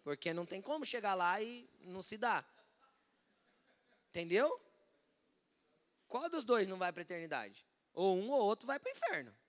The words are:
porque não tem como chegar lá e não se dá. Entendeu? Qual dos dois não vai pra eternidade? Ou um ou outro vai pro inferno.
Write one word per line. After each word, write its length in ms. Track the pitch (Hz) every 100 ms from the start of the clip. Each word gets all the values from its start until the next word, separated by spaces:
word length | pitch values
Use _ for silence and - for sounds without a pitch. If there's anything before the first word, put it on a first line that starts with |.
porque 280 | 147 143 170
não 140 | 165 175
tem 160 | 196
como 240 | 220 311 269
chegar 280 | 240 208
lá 280 | 185 175 196
e 260 | 220 240 240 _
não 200 | 180 185
se 160 | 185 220
dá. 280 | 233 175 - _ _ _ _ _ _ _ _ _ _ _ _ _ _ _ _
Entendeu? 400 | 175 170 185 294 508 - _ _ _ _ _ _ _ _ _ _ _ _ _ _
Qual 240 | 240 330
dos 140 | 330
dois 240 | 233 233 185
não 100 | 190
vai 140 | 180
pra 100 | 170
eternidade? 640 | 170 175 165 143 104 98 - _ _
Ou 240 | - 190 185
um 140 | 214
ou 100 | 277
outro 280 | 202 220 240
vai 100 | 277
pro 120 | 494
inferno. 460 | 539 640 285 123 -